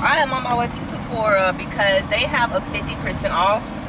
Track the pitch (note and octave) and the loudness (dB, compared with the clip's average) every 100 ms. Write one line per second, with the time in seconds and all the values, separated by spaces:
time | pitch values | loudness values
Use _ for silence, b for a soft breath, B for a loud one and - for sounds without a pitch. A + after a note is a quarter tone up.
0 | A3 D4+ C#4+ C4 B3+ A#3+ A#3+ - - - | 4 4 2 0 0 0 0 -2 -6 -6
1 | - G3 G#3+ G3+ F#3+ F3 - - G#3 F#3+ | -6 -2 2 4 4 0 -6 0 2 2
2 | F#3 G#3 C#4 C#4+ A#3+ F#3 - G#3 - - | 2 -2 0 0 0 0 -4 -6 -6 -6
3 | - - G3 F3 F3+ G#3+ - - | -6 -4 -2 2 2 2 -2 -10